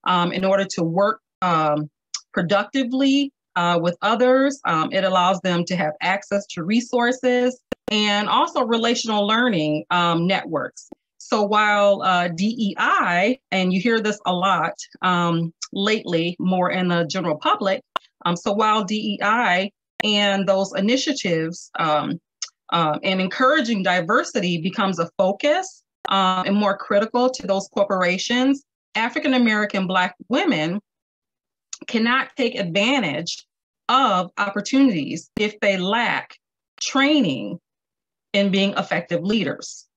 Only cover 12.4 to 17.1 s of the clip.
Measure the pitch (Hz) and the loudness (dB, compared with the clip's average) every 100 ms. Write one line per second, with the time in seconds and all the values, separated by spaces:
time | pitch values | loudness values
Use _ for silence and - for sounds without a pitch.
12.4 | 208 240 208 - 240 370 220 175 202 254 | -2 0 -4 0 0 2 2 2 2 0
13.4 | _ 190 185 185 233 226 208 202 - 180 | _ 0 2 2 2 0 0 -4 -2 0
14.4 | 185 175 160 - - - 185 180 170 170 | 2 0 0 -6 -16 -4 0 2 2 0
15.4 | 165 - - 190 202 220 - 170 170 180 | -2 -8 -10 -4 -2 -2 -2 -2 -2 -2
16.4 | 185 185 180 185 180 170 165 | -2 0 0 0 0 0 -2